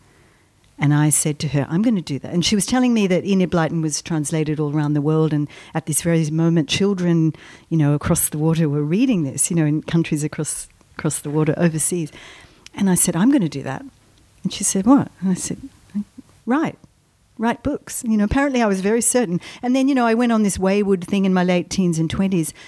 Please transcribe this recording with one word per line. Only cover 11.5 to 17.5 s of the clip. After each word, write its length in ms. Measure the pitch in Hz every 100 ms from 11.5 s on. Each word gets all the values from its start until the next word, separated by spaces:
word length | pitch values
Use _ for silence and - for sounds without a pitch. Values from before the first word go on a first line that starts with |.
| 147
overseas. 540 | 175 156 - 180 156 - - - - _ -
And 160 | - 196
I 60 | 180
said, 180 | -
"I'm 160 | 165 220
gonna 180 | 285 170
do 140 | 139
that." 220 | - 131 269 - _ _ _ _
And 100 | 190
she 120 | -
said, 200 | 208 196
"What?" 280 | 196 277 160 -
And 100 | 185
I 40 |
said, 240 | 185 - - 269 - - 202 208 - - - -
"Write. 320 | 269 320 - - _ _ _ _ -
Write 240 | 226